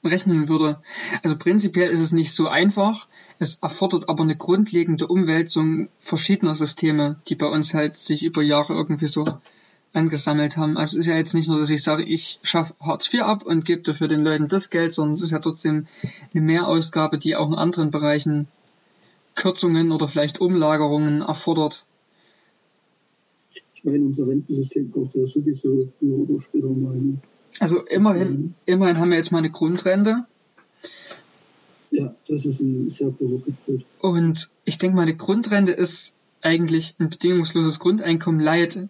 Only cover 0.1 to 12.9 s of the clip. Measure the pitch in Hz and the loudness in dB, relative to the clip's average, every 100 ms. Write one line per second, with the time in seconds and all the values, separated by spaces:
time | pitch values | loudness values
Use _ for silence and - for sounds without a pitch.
0.1 | 180 190 165 151 160 156 151 - - - | 0 2 2 2 2 0 -2 -10 -12 -8
1.1 | - 170 151 - 202 196 175 175 170 160 | -4 -4 -2 2 2 2 0 0 2 2
2.1 | 165 160 - 160 139 185 202 202 214 - | 2 2 2 0 2 2 2 0 -2 -8
3.1 | - - - 156 - 160 - 190 180 - | -20 -20 -2 2 2 -2 -2 0 0 -2
4.1 | 156 160 160 - 190 214 175 165 160 160 | 0 0 0 0 2 2 2 2 0 2
5.1 | 180 175 160 165 165 160 160 - _ - | 2 2 2 0 0 2 0 -4 _ -4
6.1 | 160 - 196 165 156 147 - 160 151 147 | 0 2 2 2 0 0 0 2 2 0
7.1 | 156 - 160 147 156 156 156 151 151 - | -4 -6 -4 -2 0 0 0 -2 -4 -4
8.1 | 151 165 165 147 147 147 165 156 151 156 | -2 -2 0 2 2 0 -2 -2 -2 -2
9.1 | 151 151 - - _ _ _ _ 165 160 | -2 -4 -6 -14 _ _ _ _ -2 0
10.1 | 151 151 151 151 151 156 156 151 - 165 | 0 0 0 0 -2 -2 0 0 0 0
11.1 | 160 160 165 156 156 151 151 156 156 160 | 0 2 0 2 0 2 2 2 0 0
12.1 | 160 - - - 170 165 - 156 | -4 -4 -4 0 0 -2 -6 -6